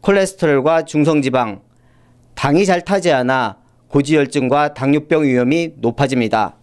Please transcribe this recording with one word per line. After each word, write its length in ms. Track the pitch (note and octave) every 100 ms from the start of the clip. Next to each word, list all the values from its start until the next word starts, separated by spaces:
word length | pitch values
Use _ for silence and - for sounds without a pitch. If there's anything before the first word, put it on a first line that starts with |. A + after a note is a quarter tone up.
콜레스테롤과 840 | - G3 F#3+ - E3 C#3 C#3 E3 D3
중성지방, 720 | D3+ D3+ D3+ C3 B2+ A#2 G2 _ _ _ _ _ _ _
당이 320 | - C#3 D3+ G3
잘 160 | F3
타지 300 | F3 G3 E3+
않아 460 | C#3 B2+ C3 A2+ - _ _ _
고지혈증과 840 | C#3+ C#3 D#3 C#3 D3 C3 C#3+ D3
당뇨병 500 | D3 C3+ D3 D3+ D#3+
위험이 500 | D3 B2 B2 D#3+ E3 D#3+
높아집니다. 800 | A2+ A#2+ C#3 C3 A2+ A2 G2 -